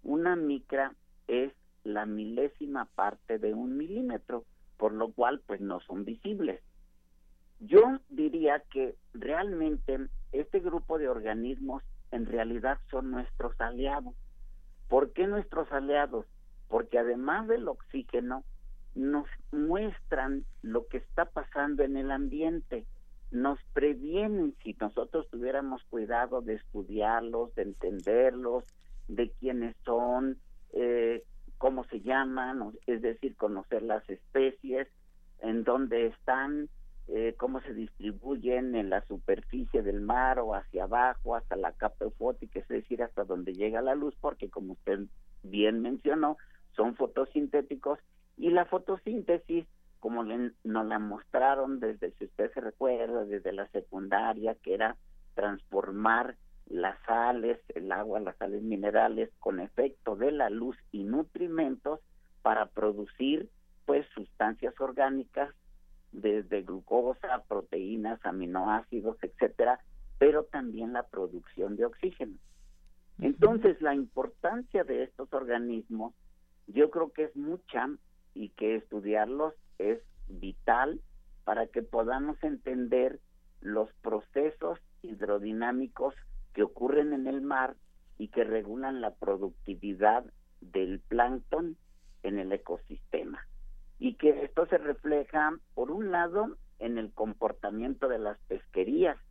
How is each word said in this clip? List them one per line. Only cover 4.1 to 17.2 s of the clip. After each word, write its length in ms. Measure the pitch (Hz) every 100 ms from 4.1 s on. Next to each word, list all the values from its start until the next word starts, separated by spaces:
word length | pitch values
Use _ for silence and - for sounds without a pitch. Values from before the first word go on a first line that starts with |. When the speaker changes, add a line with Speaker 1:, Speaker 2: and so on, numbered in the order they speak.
| 190 - 120 - - - -
Speaker 1:
por 160 | 107
lo 180 | 107 113
cual, 320 | 113 120 139 -
pues, 140 | 101
no 200 | 98 87
son 240 | - 92
visibles. 560 | 101 - 196 202 160 - - - - - _ _ - - - -
Yo 220 | 214 202 240 269 -
diría 540 | 277 151 165 156 147 -
que 240 | 135 131 - -
realmente 840 | 117 107 160 202 175 156 143 - 135 135 - -
este 300 | 135 151 196
grupo 380 | 175 165 - 160
de 100 | 139
organismos 760 | 117 110 110 120 135 135 135 - - -
en 140 | 120 107
realidad 520 | 117 113 117 127 139 -
son 200 | 131 131
nuestros 500 | 127 123 - 120 -
aliados. 540 | 117 123 135 143 123 - - - - - - - -
¿Por 240 | 127 135
qué 140 | - 190
nuestros 460 | 208 202 165 147
aliados? 540 | 143 139 143 143 120 - - - - -
Porque 320 | 113 113 120
además 480 | 117 120